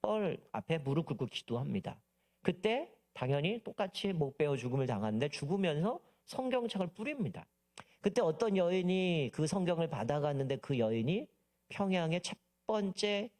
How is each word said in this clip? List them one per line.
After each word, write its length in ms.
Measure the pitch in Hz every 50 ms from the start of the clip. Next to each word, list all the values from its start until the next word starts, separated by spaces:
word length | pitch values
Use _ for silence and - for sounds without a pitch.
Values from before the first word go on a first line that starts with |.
뻘 360 | - - 208 214 208 180 - - - _
앞에 260 | _ 220 - - 160 165
무릎 300 | 143 135 139 156 165 -
꿇고 180 | 139 110 139
기도합니다. 720 | 117 - - - - 120 120 127 139 123 98 - - - - _ _ _ _ _ _ _ _
그때 480 | _ - 175 180 - 214 220 262 320 349 - _ _ _ _
당연히 480 | - - 127 139 143 147 175 220 240 -
똑같이 500 | - - - 208 190 - - - 202 190
목 240 | 165 147 139 127 _
베어 180 | 156 147 139
죽음을 320 | 131 113 127 120 139 135 123
당하는데 420 | 120 101 104 110 107 110 131 147
죽으면서 720 | - - - 139 175 202 196 175 151 147 165 208 254 359 - - _ _ _
성경책을 640 | - - - 262 262 247 254 240 226 - 196 190 175
뿌립니다. 580 | - - 214 269 302 285 214 120 90 - - _ _ _ _ _ _ - - _ _ _
그때 220 | - 202 196 247
어떤 360 | 233 165 156 - 233 220 196 190
여인이 760 | 180 170 180 185 180 180 185 185 185 180 175 160 143 117 -
그 120 | - 151
성경을 440 | 151 - 196 185 175 175 160 165 165
받아갔는데 680 | 160 127 104 117 143 151 147 147 143 135 139 131 139 135
그 220 | - - 143 123
여인이 480 | 113 110 113 117 113 131 175 214 302 - _ _ _ _ _ _ _ _
평양의 520 | - - 202 196 185 185 170 160 160 175
첫 160 | 175 - - - _ _ _ _ _
번째 640 | - 220 214 208 196 185 - - 311 - 202 208 247 _ _